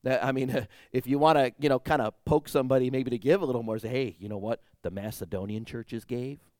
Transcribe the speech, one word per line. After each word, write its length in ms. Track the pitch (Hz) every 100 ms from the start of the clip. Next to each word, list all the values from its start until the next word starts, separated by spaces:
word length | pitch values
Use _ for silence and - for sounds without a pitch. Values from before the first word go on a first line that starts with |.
that, 200 | 127 131
I 80 | 131
mean, 360 | 131 131 127 113 -
<laughs> 120 | -
if 160 | 127 123
you 120 | 139
wanna, 320 | 156 151 127 -
you 100 | 143
know, 100 | 127
kinda 340 | - 151 107 - -
poke 240 | 151 -
somebody 400 | 147 127 131 127
maybe 220 | 135 120
to 60 | 120
give 240 | 127 190
a 40 | 156
little 180 | 127
more, 160 | 113 110
say, 100 | 113
"Hey, 260 | 127 127 -
you 80 | 104
know 100 | 104
what 240 | 104 117 _ _
the 100 | 87
Macedonian 720 | 95 107 - 87 95 98 107
churches 400 | 113 120 113 113
gave? 360 | - 123 131 143 _